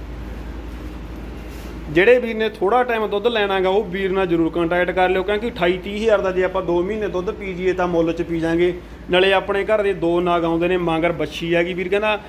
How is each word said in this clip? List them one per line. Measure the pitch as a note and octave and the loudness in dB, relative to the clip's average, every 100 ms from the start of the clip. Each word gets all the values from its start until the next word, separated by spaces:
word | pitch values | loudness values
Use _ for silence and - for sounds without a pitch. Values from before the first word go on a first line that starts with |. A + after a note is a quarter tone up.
| - - - - - - - - - - - - - - - - - - - | -12 -12 -10 -10 -10 -10 -10 -10 -10 -10 -12 -12 -12 -12 -12 -12 -12 -10 -2
ਜਿਹੜੇ | D3+ G3 B3 | 4 6 6
ਵੀਰ | A3+ A3 | 4 -2
ਨੇ | A3 | -2
ਥੋੜ੍ਹਾ | A3 F#3+ A#3+ | 0 2 2
ਟਾਈਮ | B3 A3+ G#3 | 2 0 0
ਦੁੱਧ | G3+ G#3 | 0 0
ਲੈਣਾ | A#3 G3+ F#3+ | 0 0 2
ਗਾ, | F#3 | 2
ਉਹ | F#3+ | 2
ਵੀਰ | G3+ F#3 F#3+ | 0 -2 0
ਨਾਲ | F#3+ F#3+ | 0 2
ਜ਼ਰੂਰ | E3+ D#3+ | 2 0
ਕੰਟੈਕਟ | D#3+ E3 F3 F3+ | 0 0 2 0
ਕਰ | F3+ F#3 | 2 2
ਲਿਓ, | F#3+ | 2
ਕਿਉਂਕਿ | F#3 G#3 A#3 | 0 -2 -2
ਅਠਾਈ | - F3+ F3+ | 0 0 0
ਤੀਹ | F#3 G#3 | -4 -2
ਹਜ਼ਾਰ | A3 G3+ | 2 2
ਦਾ | F#3+ | 2
ਜੇ | F3+ | 0
ਆਪਾਂ | F3+ F#3 | 0 0
ਦੋ | F3 F3 | 0 0
ਮਹੀਨੇ | F3+ A3 G#3 | 0 -2 -2
ਦੁੱਧ | F3 F3+ | -2 -4
ਪੀ | G#3 G3 | -6 -8
ਜੀ | F3 F#3 | -2 0
ਏ | |
ਤਾਂ | F3+ F3+ | 0 2
ਮੁੱਲ | E3+ E3 | 2 2
'ਚ | E3 | 0
ਪੀ | E3 E3 | -2 -2
ਜਾਾਂਗੇ। | D#3+ E3 F3 F3 - - - | 0 2 2 0 -8 -16 0
ਨਾਲੇ | F3+ F#3+ | 2 4
ਆਪਣੇ | F#3+ F#3 G3 | 4 2 -2
ਘਰ | G3 G#3+ | 2 2
ਦੇ | G3+ | 2
ਦੋ | F#3 E3+ F3 | 0 0 2
ਨਾਗ | F3+ F3 | 2 2
ਆਉਂਦੇ | E3 E3 F3 | 2 2 2
ਨੇ, | F3+ | 2
ਮਗਰ | E3+ D#3+ E3+ | 0 0 0
ਬੱਛੀ | D#3+ D3+ - E3+ | 0 -4 -4 0
ਹੈਗੀ | E3+ F3 | 2 2
ਵੀਰ | F3+ F#3 | -2 -2
ਕਹਿੰਦਾ, | G3+ G#3+ G#3 | 0 0 -2